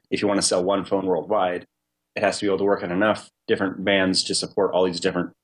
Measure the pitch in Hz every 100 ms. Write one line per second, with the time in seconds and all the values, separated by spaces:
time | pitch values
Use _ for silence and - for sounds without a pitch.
0 | - 98 104 98 - 95 92 98 87 98
1 | 92 85 80 104 90 90 - _ _ _
2 | _ - 101 - 101 95 101 98 90 90
3 | 107 101 - _ - 104 95 - 98 98
4 | 95 90 - 87 90 - 95 90 92 82
5 | 92 87 87 _